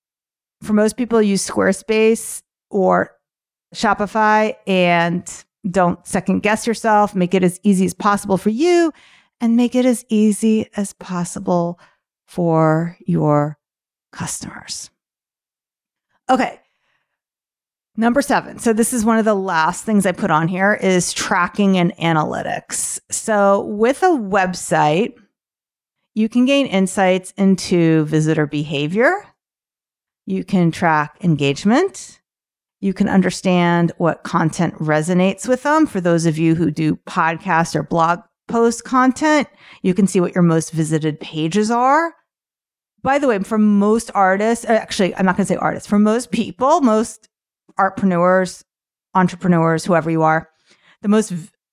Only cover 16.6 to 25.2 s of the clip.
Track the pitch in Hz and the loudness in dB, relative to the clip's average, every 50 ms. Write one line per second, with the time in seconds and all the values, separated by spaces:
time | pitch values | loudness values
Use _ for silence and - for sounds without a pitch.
16.6 | _ _ _ _ _ _ _ _ _ _ _ _ _ _ _ _ _ _ _ _ | _ _ _ _ _ _ _ _ _ _ _ _ _ _ _ _ _ _ _ _
17.6 | _ _ _ _ _ _ - - 220 233 240 285 269 - 247 180 156 - - - | _ _ _ _ _ _ -6 -2 0 2 2 2 2 2 0 0 0 -4 -10 -4
18.6 | - 233 226 214 233 - - 247 208 226 226 226 214 220 214 196 190 190 175 160 | 0 0 2 2 2 0 0 -2 0 2 2 2 2 2 0 0 0 -2 0 0
19.6 | 160 165 180 - - - 220 202 190 196 180 - - 185 160 151 165 165 190 180 | 0 0 -2 -4 -4 0 0 2 2 2 0 -2 -2 0 0 2 0 0 -2 0
20.6 | 190 202 208 - - 190 185 180 175 - - - - - 208 185 175 180 - - | 0 0 0 0 0 0 2 2 0 -2 -6 -6 -4 -2 -2 -2 -2 -2 -2 0
21.6 | 208 196 190 185 175 170 - - 165 165 165 156 151 - - - 147 - - - | 0 2 2 2 2 0 -2 -2 -2 0 0 0 0 -2 -4 -6 -6 -8 -8 -10
22.6 | - - - - - - - - _ - - - - - 220 208 202 196 196 202 | -10 -10 -10 -8 -8 -8 -10 -12 _ -10 -10 -8 -4 -2 0 2 2 2 2 2
23.6 | - - 214 202 220 233 277 - - 370 349 269 214 190 190 202 185 180 180 - | -2 -4 -4 0 0 0 0 2 2 2 2 0 -2 -2 0 0 0 0 -2 -6
24.6 | - - 175 156 151 151 151 170 226 - - _ | -6 -2 0 2 2 2 2 2 0 -2 -6 _